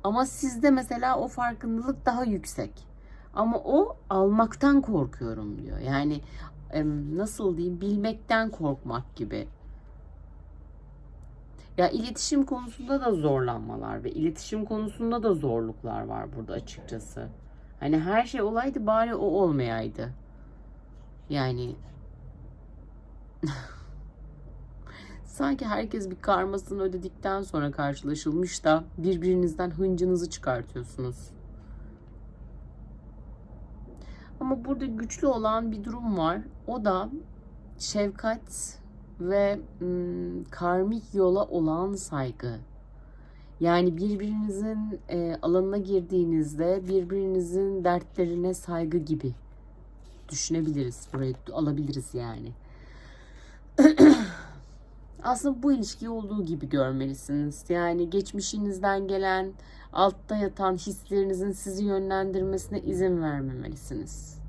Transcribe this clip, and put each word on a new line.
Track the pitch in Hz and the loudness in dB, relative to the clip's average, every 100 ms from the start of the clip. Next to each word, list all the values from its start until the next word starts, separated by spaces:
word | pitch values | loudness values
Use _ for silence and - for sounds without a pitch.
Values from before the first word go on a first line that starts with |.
Ama | 202 226 262 | 2 2 2
sizde | - 269 233 285 | 0 -2 6 6
mesela | 262 - 240 254 - | 6 4 0 2 2
o | - | 0
farkındalık | - 240 226 233 226 254 269 - | 0 -2 0 -2 0 0 2 2
daha | 240 | 2
yüksek. | 247 196 - - 104 - - - - - - | 0 0 -4 -8 -8 -10 -18 -20 -20 -20 -8
Ama | - 226 233 | 0 2 2
o | - 285 427 - - | 4 6 6 0 0
"Almaktan | 196 196 214 226 - 277 277 | 4 6 6 4 6 6 8
korkuyorum." | 269 185 127 - 120 110 104 104 | 6 2 0 -2 -6 -4 -6 -6
diyor. | - - | -6 -4
Yani, | 127 139 147 151 - - - - - | 0 2 2 0 -6 -14 -14 -14 -4
em, | 156 151 147 147 165 | 0 0 0 -2 -2
nasıl | 214 - 202 165 | -2 0 0 2
diyeyim, | 175 175 | -2 -2
bilmekten | 196 208 214 220 - 220 226 | 0 0 0 -4 2 2 2
korkmak | - 156 135 - 113 - - | 0 -2 -2 -4 -6 -6 -8
gibi. | 107 107 104 - - - - - - - - - - - - - - - - - - - - - - - | -6 -6 -8 -12 -16 -16 -18 -20 -18 -18 -18 -18 -18 -18 -18 -18 -20 -18 -18 -18 -18 -18 -18 -18 -6 2
Ya | 180 | 4
iletişim | - 240 226 - 285 269 | 4 -4 -4 2 2 2
konusunda | 247 247 226 247 277 | -2 -6 -12 -2 0
da | 247 | 2
zorlanmalar | 180 151 135 123 113 113 110 110 107 | 2 4 4 2 -2 -6 -8 -6 -6
ve | 120 | -6
iletişim | - 160 156 - 214 | 0 0 -2 -6 -4
konusunda | 208 214 214 - 226 233 | -2 -2 -4 -2 -2 2
da | 220 | 2
zorluklar | 170 139 117 113 110 117 110 | 4 2 0 -2 -6 -6 -6
var | 110 110 107 127 | -4 -6 -6 -8
burada | 110 | -6
açıkçası. | 98 - - - 113 - - 117 - - - - - | -8 -8 -14 -10 -12 -10 -12 -12 -14 -18 -20 -20 -6
Hani | 143 160 | 2 2
her | 170 214 | 4 2
şey | 240 262 | 2 0
olaydı | 208 226 262 269 214 | 0 0 0 0 2
bari | 220 233 | 4 4
o | 226 208 | 2 2
olmayaydı. | 175 180 143 120 113 110 - 127 - - - - - - - - - - - - | 4 4 4 0 0 -4 -6 -8 -10 -16 -18 -18 -18 -18 -20 -20 -20 -18 -20 -4
Yani | 143 131 123 123 - - - - - - - - - - - - - - - - - | -2 0 -2 -6 -8 -14 -16 -18 -16 -16 -16 -16 -18 -18 -18 -18 -18 -18 -18 -18 -6
<laughs> | 151 135 123 - - - - - - - - - - - - - - - - - | -6 -6 -10 -14 -14 -14 -16 -16 -18 -16 -16 -16 -16 -16 -16 -16 -16 -16 -14 -4
sanki | 277 277 226 | -2 0 0
herkes | 208 226 226 190 | -2 -2 -4 -6
bir | 185 | -4
karmasını | - 185 190 196 - 202 | 2 4 2 -2 -4 -2
ödedikten | 190 185 180 - 196 196 | -2 -2 -8 -6 -4 -2
sonra | 190 156 143 | -2 -2 -2
karşılaşılmış | 143 143 139 143 151 156 160 180 - | -2 -2 -2 -4 -2 0 0 -2 2
da | 156 160 165 - | 4 4 2 -2
birbirinizden | 170 175 180 185 175 156 180 | 0 2 4 4 4 0 -4
hıncınızı | 160 190 175 180 180 170 | 0 0 2 2 2 0
çıkartıyorsunuz. | - 147 123 123 127 123 - 127 123 - - - - - - - - - - - - - - - - - - - - - - - - - - - - - - - - | -4 -2 -2 -4 -10 -8 -6 -6 -6 -14 -16 -16 -16 -16 -16 -16 -18 -18 -18 -18 -16 -16 -14 -16 -16 -16 -16 -16 -16 -16 -16 -16 -16 -16 -14 -14 -14 -14 -16 -16 -4
Ama | 262 262 | -2 -2
burada | 247 262 262 | -2 -4 -2
güçlü | 220 226 - 285 | -4 -6 0 2
olan | 240 214 220 233 | 2 2 0 -2
bir | 220 | -4
durum | 214 240 233 185 | -6 -4 -2 2
var. | 160 196 - - - | 2 0 -6 -12 -8
O | 240 | 0
da | 208 185 214 294 - - - - - - | 2 2 -2 -8 -12 -16 -18 -18 -18 -10
şefkat | - 208 202 196 220 226 - - - - - - - - | -4 0 0 0 -2 -2 -6 -10 -10 -12 -18 -18 -18 -6
ve, | 175 202 202 208 - - | 2 4 4 2 -6 -6
hmm, | 180 180 175 175 175 175 | -2 0 -2 -4 -4 -6
karmik | 175 - 175 180 196 226 - | -8 -2 2 4 4 0 -2
yola | 202 185 190 | 4 6 6
olan | - 175 156 160 190 | 2 2 2 2 0
saygı. | 196 - 143 131 123 123 117 - - - - - - - - - - | -2 -4 -4 -4 -4 -6 -8 -12 -18 -18 -20 -18 -20 -20 -20 -20 0
Yani | 170 175 180 160 | 4 6 6 2
birbirinizin, | 208 202 208 214 208 196 214 214 214 190 - | 0 0 0 0 -2 -2 -2 -2 -4 -6 -4
e, | 175 170 160 | -2 -2 -2
alanına | - 180 190 202 | 2 4 4 0
girdiğinizde | 190 196 170 185 170 160 151 147 170 190 185 | 2 0 2 2 4 4 2 0 2 2 2
birbirinizin | 190 175 196 190 185 170 185 196 190 | 0 2 0 2 0 0 0 0 2
dertlerine | 175 175 175 - 170 175 180 | 2 2 -2 0 0 2 0
saygı | 180 - 165 165 170 | -2 -4 -2 0 0
gibi | 151 151 131 120 - - - - - - - - - | 0 -2 -2 -6 -14 -20 -20 -20 -20 -20 -20 -20 -10
düşünebiliriz. | 143 - 165 156 143 127 120 - | -6 0 0 2 0 -2 -4 -8
Burayı | 135 131 127 - | -2 -2 -2 -6
alabiliriz | 127 151 143 143 139 123 | 0 0 2 -2 -4 -4
yani. | 123 117 113 117 120 - - - - - - - - - - - - | -6 -6 -8 -10 -12 -18 -20 -18 -18 -18 -20 -20 -20 -20 -20 -2 10
<clears throat> | 294 311 294 269 196 - - - - - - - - - | 10 12 12 12 6 -6 -14 -16 -18 -20 -20 -20 -18 -6
Aslında | 233 247 285 247 | -2 2 0 2
bu | 277 | 4
ilişkiyi | 262 202 - 226 | 4 2 -4 -6
olduğu | 226 208 214 | -6 -4 -2
gibi | 170 160 135 | -2 -2 0
görmelisiniz. | 139 131 131 135 135 - 143 147 143 - | 2 2 2 -2 -4 -2 -2 -2 -4 -2
Yani | 175 175 170 170 | 2 2 2 2
geçmişinizden | 196 196 202 190 214 202 185 196 196 190 | 0 0 -4 -4 -2 -2 2 2 2 0
gelen, | 196 190 190 190 196 - - - | 0 2 2 -2 -8 -18 -20 -6
altta | - 196 190 - 214 | 4 4 4 -4 0
yatan | 196 - 190 | 0 2 2
hislerinizin | 180 208 185 - 196 196 185 202 | 2 -4 -8 0 2 2 2 -2
sizi | 185 202 190 | -2 -6 -2
yönlendirmesine | 202 196 190 190 196 185 190 190 - 202 | 2 2 2 0 0 0 0 -2 -2 -4
izin | - 185 185 175 | -2 2 4 4
vermemelisiniz. | 156 143 135 127 - 143 - 123 - - - - | 2 0 -2 -4 -8 -10 -8 -8 -8 -10 -12 -14